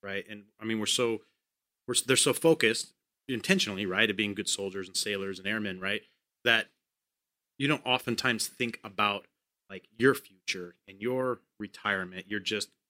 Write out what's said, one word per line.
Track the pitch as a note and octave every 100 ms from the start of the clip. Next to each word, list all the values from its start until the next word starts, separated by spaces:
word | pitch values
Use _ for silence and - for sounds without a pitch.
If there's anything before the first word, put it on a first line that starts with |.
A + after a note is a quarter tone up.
Right. | G2 G2 F#2+
And | G#2+ G2+ _
I | A2
mean, | A2
we're | G#2
so, | - A#2+ A2 - _ _ _ _ _ -
we're, | B2
s-, |
they're | B2 C3
so | -
focused | B2 E3 D#3+ A2+ A2+ - _ _ _ -
intentionally, | B2 - F#3+ F3+ F#2+ G2+
right, | F#2 A2
of | G2
being | G#2
good | G2 G2
soldiers | - G2 F#2+ F#2
and | F#2+
sailors | - G2+ G2 F#2
and | F#2+
airmen, | A2 G#2 F#2
right, | F#2+ G#2 - _ _ _
that | A#2+ A2+ - _ _ _ _ _ _ _ _ _
you | C#3
don't | D3+ B2+
oftentimes | B2 - A#2 C3 A2+ -
think | - A#2+ -
about, | A2 F#2+ G#2 G2+ - _ _ _ _
like, | F#2+ _ _
your | B2
future | B2 - F#2+ - F#2+ F2 E2+ -
and | F#2+
your | A2 B2+ B2+ A#2+ _ _
retirement. | G#2 - G#2 G2 F#2 F#2 F#2+
You're | G#2
just | F#2+ G#2+ - _ _